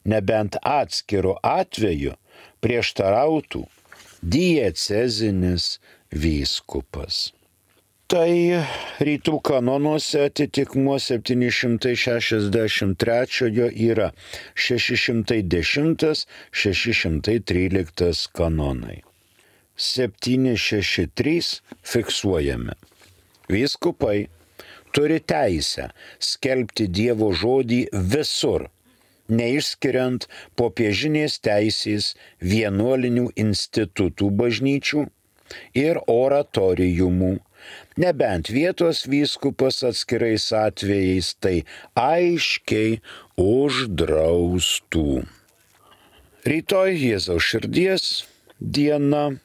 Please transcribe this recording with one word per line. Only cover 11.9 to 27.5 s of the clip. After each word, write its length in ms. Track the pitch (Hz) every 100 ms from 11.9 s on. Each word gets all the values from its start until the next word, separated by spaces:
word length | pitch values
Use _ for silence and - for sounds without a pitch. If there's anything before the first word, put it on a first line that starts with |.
| 120
šešiasdešimt 1000 | - 117 - 110 101 110 110 - 98 92
trečiojo 680 | 110 117 127 - 120 107 120 110
yra 300 | 113 110 92 - - - -
šeši 460 | - - 120 - 120
šimtai 400 | - 117 107 113
dešimtas, 840 | 90 87 80 143 156 160 160 156 - - -
šeši 440 | - 104 92 120
šimtai 440 | 107 90 78 - 117
tryliktas 840 | - 90 92 95 87 - 87 82 -
kanonai. 720 | - 82 80 71 65 58 50 - _ _ _ _ _ _ -
Septyni 800 | - - 123 - 123 127 131 110
šeši 460 | - 107 92 - 87
trys 460 | - 147 170 - - _ -
fiksuojame. 920 | - 117 - - 101 90 71 60 58 - _ _ - _ _ _ -
Vyskupai 680 | 95 139 - 175 147 123 101 - - _ - - - _
turi 340 | - 151 160
teisę 680 | - 156 123 80 - - 62 - - -
skelbti 720 | - - 135 131 113 - 104
Dievo 400 | 87 120 113 107
žodį 480 | 87 107